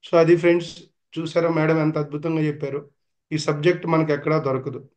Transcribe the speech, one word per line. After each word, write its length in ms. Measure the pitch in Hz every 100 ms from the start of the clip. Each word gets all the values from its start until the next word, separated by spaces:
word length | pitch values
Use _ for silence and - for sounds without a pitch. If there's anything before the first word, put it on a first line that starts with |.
| -
So 120 | 170
అది 200 | 160 170
ఫ్రెండ్స్, 460 | 170 175 170 - - _ _ -
చూసారా 300 | 160 170 170
మేడం 320 | 160 156 160
ఎంత 160 | 151 151
అద్భుతంగా 440 | 147 147 165 160
చెప్పారు. 480 | 151 147 143 139 143 _ _ _ _
ఈ 60 | 156
సబ్జెక్ట్ 500 | 165 147 160 180 170
మనకు 240 | 160 156
ఎక్కడా 260 | 143 156 156
దొరకదు. 520 | 143 131 131 120 -